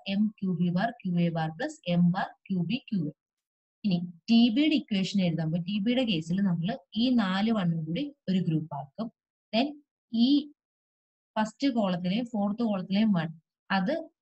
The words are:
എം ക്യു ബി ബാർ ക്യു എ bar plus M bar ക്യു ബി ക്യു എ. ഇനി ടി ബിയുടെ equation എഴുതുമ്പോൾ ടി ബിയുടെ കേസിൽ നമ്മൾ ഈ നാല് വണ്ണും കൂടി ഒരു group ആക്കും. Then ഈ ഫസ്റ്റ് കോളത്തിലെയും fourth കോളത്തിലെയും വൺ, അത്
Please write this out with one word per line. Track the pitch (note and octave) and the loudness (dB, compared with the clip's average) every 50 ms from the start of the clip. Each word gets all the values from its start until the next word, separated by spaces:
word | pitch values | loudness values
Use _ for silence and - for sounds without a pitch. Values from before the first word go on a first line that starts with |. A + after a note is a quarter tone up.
| - G3 | -6 -4
എം | G3 G3+ G#3+ G#3 | -2 0 0 0
ക്യു | - - G3 F#3 | -2 -4 -4 -4
ബി | F3+ D#3+ F3+ F3 | -2 0 0 0
ബാർ | E3+ F3+ G#3 A#3+ | 0 0 0 -2
ക്യു | A#3+ - - F#3 F3 E3+ | -4 -6 -6 -4 0 0
എ | E3+ E3+ | 0 0
bar | D#3+ E3 D#3+ D#3+ | 0 -2 -4 -4
plus | D#3+ - B3+ D#4 - - - F3+ | -4 -6 -8 -8 -8 -10 -6 -2
M | F3 F3 F3 F3 | 2 4 4 4
bar | F3 G3 A#3 | 2 0 -4
ക്യു | - - _ _ - F#3+ F3+ | -6 -8 _ _ -6 -4 -4
ബി | E3+ E3 A3+ | -2 -2 -4
ക്യു | C#4 - - A3+ F#3 D3+ D3 | -6 -4 -4 -4 -4 -4 -4
എ. | - - _ _ _ _ _ _ _ _ _ _ _ _ - | -6 -10 _ _ _ _ _ _ _ _ _ _ _ _ -2
ഇനി | G#3 F3 F3 F3+ F3 - - _ - | 0 0 0 -2 -6 -10 -14 _ 4
ടി | A#3 A#3 A#3 B3 | 6 6 6 6
ബിയുടെ | G#3+ C#4 D4+ D#4+ D#4 | 4 4 2 4 2
equation | - - - G#3+ F#3+ F#3 - - G3 | 0 -2 -2 -2 -2 -2 0 0 0
എഴുതുമ്പോൾ | F#3 F3 D#3+ D#3 D#3+ D#3 D#3+ F3+ | 2 2 0 0 -2 -2 -2 -4
ടി | E3+ F3+ G#3 G#3+ | -4 -4 -4 -2
ബിയുടെ | G3 A#3 B3 B3+ C4 | 0 0 0 0 0
കേസിൽ | A3 F#3+ D#3+ D#3+ D#3+ F3 | 0 -2 -2 -2 -2 -2
നമ്മൾ | G3 G3+ F#3+ E3+ E3+ D#3+ G3 C4 - - _ - | 0 0 0 0 0 -2 -4 -4 -6 -10 _ -4
ഈ | G#3+ A#3+ C4 | 0 0 2
നാല് | B3+ A#3 G3+ F#3 F#3 G3 G#3 A3+ | 2 2 2 0 0 0 0 0
വണ്ണും | A3+ G#3+ F3+ E3+ D#3+ E3 D#3 | 0 0 0 0 0 -2 -4
കൂടി | D#3 E3 B3 D4 D4 - _ _ - | -4 -4 -4 -6 -6 -10 _ _ -2
ഒരു | F#3 F#3+ | -2 0
group | E3+ E3+ D#3+ D#3 D3+ - D3 | 0 0 0 -2 -2 -4 -8
ആക്കും. | C#3 C#3 - _ - A#3 A#3 - _ _ _ _ _ _ _ - | -12 -12 -12 _ -10 -10 -10 -10 _ _ _ _ _ _ _ -2
Then | A3 C4+ D4+ D4 - _ _ _ _ _ _ A#3 | -2 0 -2 -4 -10 _ _ _ _ _ _ 2
ഈ | A3+ A#3 C4 C#4+ C#4+ - - - _ _ _ _ _ _ _ _ _ _ _ _ _ _ _ _ G#3+ | 2 4 6 4 2 2 -2 -12 _ _ _ _ _ _ _ _ _ _ _ _ _ _ _ _ -2
ഫസ്റ്റ് | G#3+ G#3+ - _ C#4 C#4 | -2 -2 -4 _ -2 0
കോളത്തിലെയും | A#3 A#3 G#3 F#3+ F3 E3+ F3+ F3+ F#3+ A#3 B3+ | 2 2 0 0 0 0 -2 -2 0 -2 -2
fourth | A#3+ - G#3 G3+ G#3 G#3 A3 A#3+ | -2 -2 -2 -2 -2 0 -2 -2
കോളത്തിലെയും | A3 G#3 F#3 F#3 F#3 F#3+ G3+ A3+ A3 | -2 0 -2 -2 0 2 2 4 4
വൺ, | G3+ E3+ D#3 D#3+ D#3+ - _ _ _ _ _ _ | 4 2 0 -2 -6 -12 _ _ _ _ _ _
അത് | F#3+ G3 F#3 G3+ D4+ E4 - - _ _ | -2 0 0 0 -2 -4 -6 -10 _ _